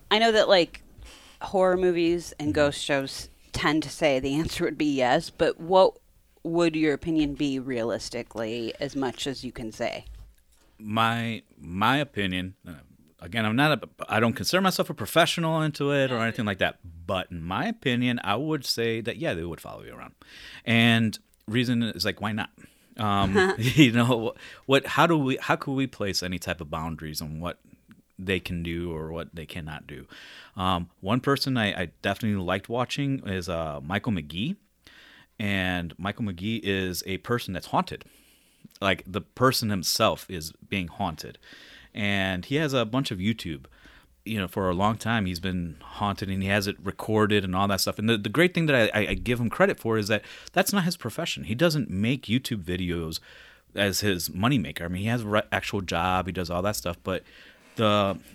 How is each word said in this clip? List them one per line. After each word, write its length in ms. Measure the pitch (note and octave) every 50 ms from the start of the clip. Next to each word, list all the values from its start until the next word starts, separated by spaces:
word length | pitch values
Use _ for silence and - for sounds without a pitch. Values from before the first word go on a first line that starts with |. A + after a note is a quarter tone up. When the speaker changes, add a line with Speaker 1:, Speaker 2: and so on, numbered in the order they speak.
| - -
Speaker 1:
I 80 | G#3 G#3+
know 120 | A#3 A#3
that, 160 | G#3+ G#3+ E3+ -
like, 320 | G3 F3+ E3 - - - - - - - - - - - - - - -
horror 360 | - - - F#3+ F#3 F#3 F#3
movies 560 | F#3 F#3 F3+ F3 E3+ E3+ E3 F3 F3 E3 - - -
and 80 | D3+ D3
Speaker 2:
Mm-hmm. 40 | D3
Speaker 1:
ghost 280 | D3+ D3 C#3+ C#3+ - -
shows 460 | - D3 C#3 C3+ C3+ - - - - - _ - - -
tend 300 | - - D#3+ D3 D#3+ D3+
to 60 | C#3
say 300 | - - E3+ D3 C3+ C3
the 160 | C3 C#3 C#3
answer 280 | D3+ E3 - - - F3
would 120 | C#3 D3+
be 180 | C#3 D#3 D3+ C#3
yes, 340 | C3+ B2+ A#2+ C3 E3 D#3+ -
but 300 | - - E3+ D3 - -
what 380 | E3+ D#3+ F#3+ F#3 F#3+ - - - _ _ _ _ _ _ _ _ -
would 320 | E3+ E3 E3+ E3+ E3 D#3
your 180 | D#3 D#3 D#3 C#3+
opinion 400 | C3 - E3+ D#3+ D#3 D3+ C#3+ C#3+
be 240 | C#3 D3+ C#3+ C3+ C3+
realistically, 1120 | B2 C3+ B2+ A#2 A2+ A#2+ A#2 A2 - - - A#2+ A#2 - - G#2+ A2+ G#2+ A#2 A#2+ A2+ A2+ - -
as 160 | - C#3 -
much 320 | C#3 C3+ B2 - - -
as 160 | D3 C3 - -
you 80 | A#2+
can 200 | - - A#2+ A2+
say? 340 | A2 - A#2 - - - - - - - - - _ _ _ _ _ _ _ _ _ -
Speaker 2:
My, 640 | A2 G#2 G#2+ A2+ A2+ A2+ A#2 A#2 A2+ A#2 A2+ - - _ _ -
my 380 | - D#2+ F2 F#2+ G#2+ A#2 C3
opinion, 580 | D3 D3 - - G#2 G2+ F#2 F2+ F#2 F#2 F#2 G2 _ -
uh, 60 | - E2 C#2+ - - - _ _ _ _ _
again, 260 | - F2 G2 A#2 A2
I'm 100 | G#2+ A2
not 280 | B2+ D3 D#3 C#3+ A2 -
a, 60 | - - - -
I 120 | - G2+ A2
don't 140 | A#2 A#2 A#2
consider 280 | - G2+ - - F#3
myself 280 | G3 F#3+ F3 - F#3 -
a 40 | D#3
professional 680 | - - - - E3 E3+ - - F3 E3 D#3+ D#3+ D#3+
into 300 | D#3 D#3 D3 - C#3+ C#3+
it 200 | C#3+ C#3 C3+ C3
or 80 | B2+ A2+
anything 260 | A2+ A2+ A2 - A2+
like 140 | G#2 G2 F#2
that, 180 | F#2+ D#2 - - - F2 E2 E2+ E2+
but 240 | G2+ G2 F#2 F2+ -
in 100 | F2+ E2+
my 240 | D#2+ E2+ F#2 A2+ D#3+
opinion, 540 | A3+ A3+ - - C3 B2 A#2+ B2 B2+ A#2+ - -
I 120 | F#2+ G2+
would 300 | A#2 D3+ D#3 D#3 D3 -
say 360 | - - - A#2 A#2 A2+ A2+
that, 160 | G#2+ A#2 -
yeah, 160 | G2+ D#3+ D#3 G#2+
they 100 | E2 E2+
would 160 | E2+ - -
follow 220 | - - G#2+ A2 A2
you 100 | A2+ A#2+
around. 180 | - B2+ - - _ - - - - - - - - -
And 520 | A#2 A2+ A#2 A#2 A#2 A2+ A2+ A2+ A2 F#2+ - - _ _ _ _
reason 340 | - G#2+ B2 B2 A#2+ B2 A#2
is, 240 | A#2 G#2+ - F#2 -
like, 160 | G#2 F#2 -
why 100 | G2+ G#2+ G#2+
not? 160 | G#2+ F#2+ - _ - - - _ _ _ _ _
Um, 560 | - A2 G#2 G2+ G2+ G2 F#2+ G2 G2+ F#2+ F#3+ F#3+
<laughs> 0 |
Speaker 1:
<laughs> 20 |
Speaker 2:
you 340 | - A2+ B2+ A#2 D3+ D3 A#2+
know, 440 | A2 A#2+ A#2+ B2 C3 A2+ A2 A2+ - - - - - - -
what, 180 | - C3+ C#3 -
how 220 | - - C3+ D#3
do 100 | E3+ E3+
we, 200 | D#3 C3+ C3 C3 -
how 140 | - - D#3
could 180 | - - D3 C3
we 140 | C3+ C3+
place 340 | C3 - - G#2 G2 F2 -
any 160 | F2 F2+ F#2 F2
type 220 | - F#2+ E2+ D#2
of 80 | E2+ D2
boundaries 520 | E2 D#2+ D#2+ E2 D#2+ D2+ D#2+ D#2 D2+ -
on 180 | D#2+ D2+ D#2 D#2
what 200 | E2+ F2 - - _ _ - _ _ - - - _ _ _ -
they 200 | F#2+ F#2+ F#2+ F2+
can 240 | - - F#2 E2+ E2+
do 280 | E2+ E2+ E2+ F2 F2 E2
or 160 | D#2 D#2 D#2+
what 220 | E2 E2 D#2+ - -
they 100 | E2+ D#2
cannot 400 | - - F2+ D2+ D#2 D#2 D2 -
do? 180 | - D2+ B1+ - - - - - - - - - - _
Um, 340 | G2+ F#2 F#2 F#2 F2 F2 - _ _
one 180 | - F#2 A2+ B2+
person 380 | - C#3 C#3 C3 - C#3 C3
I, 240 | A#2+ G#2+ G2+ - -
I 40 | F#2 D#2+ - _ -
definitely 380 | G2+ G2 - - G#2+ G#2 G2 F2+
liked 260 | F2 F#2 G2+ - -
watching 580 | A#2 B2 B2 - - D3 C#3+ C#3 C3+ C3 -
is, 220 | G2+ F#2+ F#2 E2+ F#2
uh, 300 | F2 E2 E2 D#2 C#2+ C#2+ C#2
Michael 280 | D2 F#2+ G#2 - - G#2+
McGee. 420 | E2 D2 D2 D#2+ F2 A2 D#3+ G3+ - _ _ _ _ _ - - - - - - - - _ _ -
And 540 | A2 G2+ G2+ F#2+ F#2 F#2 F2+ F2+ E2+ D#2+ - -
Michael 260 | F2 G2+ G#2 - A#2+
McGee 340 | G2+ F#2 E2+ F#2 A2 A2+ A2 -
is 400 | G2 G2 F#2+ F#2 F#2 F2 - -
a 120 | F#2+ F#2+
person 360 | F2+ - - A#2+ A#2+ - - F#2
that's 140 | E2+ -
haunted. 380 | - - D3+ F#3 - - - - - _ _ _ _ _ _ _ _ _ _ - - _ _
Like, 220 | G2+ G2 F#2 F2 -
the 160 | F#2+ F2+ G2+
person 480 | - - _ - B2 C3 B2 - A#2+ G#2
himself 560 | G#2 F#2 D#2+ - - - A2+ G2 D#2+ - - -
is 220 | G2 E2+ D#2 D#2+ - _ -
being 200 | - G#2 G2 F2+
haunted. 500 | E2 - - G2+ F2 D#2+ - - - - - _ - - - - - - - - - -
And 520 | A2 G#2 G2+ G2+ G2 F#2+ F#2+ F#2 F2+ F2+
he 100 | - C3+
has 180 | D3 E3 D3 C3+
a 120 | B2+ A#2
bunch 260 | G#2+ A#2 C3 C#3 -
of 80 | G#2+ F2+
YouTube. 460 | F#2 G#2+ A#2 - - F2 D#2 C2+ - - - - - - - - - _ _ _ _
You 140 | G#2 A2 G#2
know, 80 | F#2+
for 220 | - - G#2+ F#2+ F#2
a 40 | F2
long 240 | F2+ G2 G#2+ A2+
time, 280 | G2+ - A2 A#2 A2+ G2
he's 140 | F2+ F2+ E2
been 380 | F2 F#2+ F#2 F2+ F2 E2 D2 -
haunted, 480 | - - - - G#2+ G2+ F#2+ - G#2 F#2+
and 120 | F#2+ F#2+ F#2+
he 60 | G2
has 180 | G2 G#2 F#2+
it 80 | G2+ - - -
recorded 600 | G2 - - - - A2 G#2+ G#2+ G2+ G#2 G#2 F#2+
and 120 | F#2 F2+
all 120 | F#2+ G2+ G2+
that 120 | G2 F#2
stuff. 160 | - G#2 F#2+ -
And 100 | G#2+ A2+
the, 80 | A#2
the 120 | G#2 G#2 G#2+
great 240 | G#2 C#3+ F3 F3+ F3+
thing 120 | F3+ E3
that 260 | D3+ C#3 B2 A2 - -
I, 60 | G#2+
I, 60 | G2+ D#2+
I 40 | G2
give 260 | F#2 F#2 A2 B2 A#2
him 100 | A#2+ G#2+
credit 300 | - - F#3 G3+ - -
for 180 | - A2+ A2+
is 100 | A2 G#2 G2+
that 140 | A2 G2+ - - - - - - -
that's 200 | - G3 - -
not 100 | G3+ E3
his 140 | F3+ F3
profession. 460 | - - A2+ - - E3 - - - -
He 100 | - A2
doesn't 340 | B2 E3 F3 D3+ D#3 A#2+ -
make 340 | F2+ F#2+ G#2 A2+ - A#2+ -
YouTube 400 | - G#2+ C3 C3 - A#2+ G#2 E2
videos 560 | F2 F2+ F2+ F#2 F2 E2+ E2+ E2 D#2+ E2+ - - - - - - - - - _ _ -
as 240 | F#2+ G2+ G2 F2+ -
his 280 | G#2 G#2 F#2+ F2 D#2+ -
moneymaker. 520 | - F#2 G2+ B2+ D3 A#2+ D#2 C#2 D2+ -
I 60 | E2+ E2+
mean, 140 | F2+ F2+ G2+
he 40 |
has 140 | A2+ A#2 B2
a 60 | A2
re-, 140 | G#2 G#2 G#2+ - -
actual 300 | - G2 - - - G2+
job. 440 | F2+ E2+ F#2 E2+ F2 F#2 F#2 F#2 F2
He 60 | F#2+
does 180 | F2 F#2+ F2+ D#2+
all 120 | F2 F2 F#2
that 120 | G#2 G#2
stuff. 220 | - - F2 F2 - -
But 200 | F#2+ F#2 E2+ - - - - - - - _ _ - -
the 420 | - A2+ G#2+ G#2 G#2 G2+ G2 F#2+ - - -